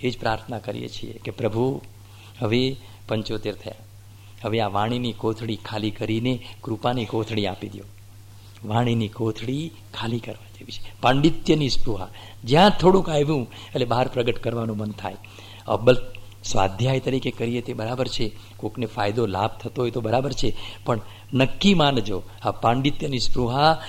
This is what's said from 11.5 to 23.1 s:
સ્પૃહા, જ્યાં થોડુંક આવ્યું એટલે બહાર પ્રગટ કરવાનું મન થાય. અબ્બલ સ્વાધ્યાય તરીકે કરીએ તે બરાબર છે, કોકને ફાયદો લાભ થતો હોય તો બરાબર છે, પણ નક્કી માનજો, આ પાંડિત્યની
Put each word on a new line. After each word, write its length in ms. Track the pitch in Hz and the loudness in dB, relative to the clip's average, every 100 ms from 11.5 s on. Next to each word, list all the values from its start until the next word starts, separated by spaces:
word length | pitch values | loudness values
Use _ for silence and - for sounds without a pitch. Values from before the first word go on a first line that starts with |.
| 156 139 | 2 4
સ્પૃહા, 400 | - - 98 - - - - | 4 4 2 -6 -12 -18 -14
જ્યાં 260 | 117 147 196 | 2 6 8
થોડુંક 380 | 175 180 190 165 | 8 6 6 4
આવ્યું 420 | 151 147 151 113 - - | 0 2 0 -2 -8 -8
એટલે 160 | 147 | -2
બહાર 240 | 120 117 127 | 0 2 2
પ્રગટ 300 | 127 120 110 | 2 0 0
કરવાનું 380 | 117 117 113 104 | -2 -2 -2 -4
મન 140 | 107 | -4
થાય. 260 | 104 98 95 - - - - - | -6 -8 -8 -16 -18 -18 -14 -2
અબ્બલ 300 | 107 117 123 - - - - | 2 6 6 4 -8 -14 -14
સ્વાધ્યાય 560 | - - 95 95 127 135 | 0 4 4 2 2 2
તરીકે 300 | 131 131 127 | 2 0 -2
કરીએ 300 | - 117 120 | -4 -2 -2
તે 120 | 117 | -4
બરાબર 360 | 117 110 127 123 | -6 -4 -2 -2
છે, 240 | - 110 - - - | 0 -2 -2 -16 -8
કોકને 300 | 107 127 113 | -8 -4 -6
ફાયદો 400 | - 104 113 110 | -2 0 2 0
લાભ 240 | 92 110 | 0 -2
થતો 320 | - 117 139 | -2 -10 -2
હોય 80 | 120 | -2
તો 100 | 120 | -2
બરાબર 320 | 110 117 143 | 0 0 0
છે, 240 | - 107 - - - - | 2 0 0 -6 -10 -2
પણ 140 | 113 - - - | -2 -2 -14 -4
નક્કી 400 | 127 131 - 202 | 2 2 4 6
માનજો, 480 | 185 143 131 104 92 - - | 6 6 2 0 -2 -6 -6
આ 80 | 110 | -4
પાંડિત્યની 680 | - 120 123 139 - 156 | 0 2 4 2 0 -2